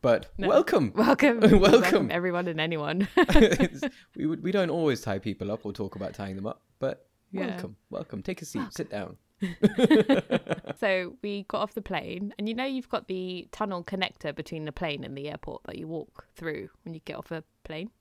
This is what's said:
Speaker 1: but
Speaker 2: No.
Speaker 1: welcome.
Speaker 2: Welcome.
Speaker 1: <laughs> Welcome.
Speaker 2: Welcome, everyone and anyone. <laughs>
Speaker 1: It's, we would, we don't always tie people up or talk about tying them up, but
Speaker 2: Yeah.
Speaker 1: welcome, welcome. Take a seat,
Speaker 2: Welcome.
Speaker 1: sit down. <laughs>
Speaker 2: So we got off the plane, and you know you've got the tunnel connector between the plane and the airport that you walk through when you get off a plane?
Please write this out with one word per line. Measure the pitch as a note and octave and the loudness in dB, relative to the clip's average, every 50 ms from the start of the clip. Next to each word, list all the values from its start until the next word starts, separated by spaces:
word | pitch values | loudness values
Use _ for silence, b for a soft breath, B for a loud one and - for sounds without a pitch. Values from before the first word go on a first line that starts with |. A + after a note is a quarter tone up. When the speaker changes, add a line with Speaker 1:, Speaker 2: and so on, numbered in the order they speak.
Speaker 1:
but | - C3 A#2 - - - - - | 4 4 2 2 0 -6 -10 -4
Speaker 2:
No. | G3 F#3 | 0 4
Speaker 1:
welcome. | - C#4+ D#4 - - G#3+ - G#3+ - | 4 4 4 4 2 2 2 2 2
Speaker 2:
Welcome. | - A3+ - C#4 - - D4 A#3 A#3 | 2 4 4 4 6 6 4 4 6
Speaker 1:
<laughs> | |
Welcome. | G#3+ G#3+ G3 G3+ | 8 8 8 10
Speaker 2:
Welcome, | F#3+ G3+ - B3+ - - D#4+ D#4+ - - | 10 10 8 8 8 6 4 4 2 2
everyone | - F3 F3 F#3 F3 F3 F3 F3 | -2 -2 -2 0 -2 -2 -2 -4
and | E3 D#3 | -2 -2
anyone. | D#3 E3 E3 D#3 D3 D3 D#3 F3+ G3+ - - | -2 -2 -2 -4 -4 -4 -2 -2 -2 0 4
<laughs> | - | 4
Speaker 1:
It's, | F4+ - - - A3+ - E3+ - - F3 - - - C4+ B B B B _ | 4 8 8 8 8 8 6 2 0 -2 -2 -4 -8 -8 B B B B _
we | - - | -4 -4
would, | D#3 E3 - - | -2 -2 -2 -4
we | F3 | -2
don't | F#3 G3+ F#3 E3+ | 0 0 0 0
always | D3 E3+ D#3+ D3+ C3 A2 | 0 0 0 0 0 0
tie | - A2+ G2+ G2 | -2 -4 -6 -4
people | - G#2+ G2 - - G2+ | -4 -6 -6 -6 -4 -6
up | G#2 A2+ - | -6 -6 -6
or | G#2+ G2 | -10 -6
talk | - G#2+ G2 - | -6 -8 -8 -6
about | F#2+ G2 F#2 - | -8 -10 -10 -8
tying | - G2+ G2 F#2+ | -8 -10 -8 -8
them | F#2+ F#2+ G#2+ | -8 -8 -10
up, | - _ _ _ _ _ | -10 _ _ _ _ _
but | - C3+ - - _ _ _ _ _ _ | -6 -6 -6 -6 _ _ _ _ _ _
Speaker 2:
Yeah. | F#3+ F#3+ F#3 - | -8 -6 -6 -6
Speaker 1:
welcome, | F#3 F3+ F3+ - G#2 _ _ _ | -6 -8 -10 -12 -14 _ _ _
welcome. | - - - _ - - F#2+ | -10 -10 -10 _ -12 -10 -8
Take | - F#3 - | -8 -8 -10
a | - | -10
seat, | - - - | -10 -8 -8
Speaker 2:
Welcome. | - G#3+ - | -8 -8 -8
Speaker 1:
sit | - - - | -10 -10 -8
down. | - G#2 F#2 - - - _ _ _ _ | -6 -8 -8 -8 -12 -18 _ _ _ _
<laughs> | - F#3 E3+ - - G3+ - - - - D#4 B3+ G#3+ - C#4 - - - - - - - - - - - - - | -8 -8 -4 2 2 2 4 4 4 6 6 6 6 4 2 0 0 -2 -4 -4 -2 -4 -8 -8 -8 -12 -10 -4
Speaker 2:
So | - G3+ F#3+ F#3 F#3 F3 - - | -2 0 0 0 -2 -6 -10 -10
we | - G#3 G3+ G3+ G3 | -10 -8 -8 -8 -8
got | _ - - | _ -6 -6
off | G#3 G#3 - | -6 -4 -6
the | - | -10
plane, | G3 - F#3 D#3 - - - F3 G#3 G3+ - - | -10 -6 -8 -8 -6 -8 -8 -8 -8 -10 -8 -8
and | G#3 G#3+ | -6 -6
you | A3+ | -4
know | A#3 C4 | -4 -6
you've | C4+ C4+ C4 B3 _ | -4 -6 -6 -8 _
got | - F3+ - _ | -6 -6 -6 _
the | F#3+ F#3 F#3 F#3 F#3 F3+ - - | -8 -6 -6 -8 -8 -10 -12 -14
tunnel | - - G#3+ G3+ F#3+ F3 E3+ | -8 -6 -6 -4 -4 -8 -8
connector | - G3+ F#3+ F#3+ - - _ - D#3 D3 | -8 -4 -4 -4 -6 -6 _ -8 -8 -8
between | - D3+ - - D#3+ D#3 | -8 -10 -10 -10 -10 -8
the | D3+ | -8
plane | D3 - F3+ D#3+ C#3+ C#3 B2+ | -8 -6 -6 -6 -6 -6 -8
and | - C3+ C#3 | -12 -12 -10
the | C#3 D3 | -10 -10
airport | D3 - - - - - _ | -12 -12 -12 -12 -14 -12 _
that | - - - | -14 -14 -12
you | - D#3+ | -12 -10
walk | E3 D#3+ - - _ - - _ _ | -10 -10 -10 -12 _ -20 -20 _ _
through | - F3 E3 D3+ - G2+ - _ _ _ | -12 -10 -10 -8 -8 -12 -14 _ _ _
when | - E3 | -16 -16
you | D#3+ _ | -14 _
get | - D#3 - | -14 -12 -12
off | D3 - | -12 -12
a | E3+ D#3+ D3+ _ _ _ _ | -12 -12 -12 _ _ _ _
plane? | - D#3+ D#3 F#3 A3+ _ _ | -14 -12 -12 -12 -12 _ _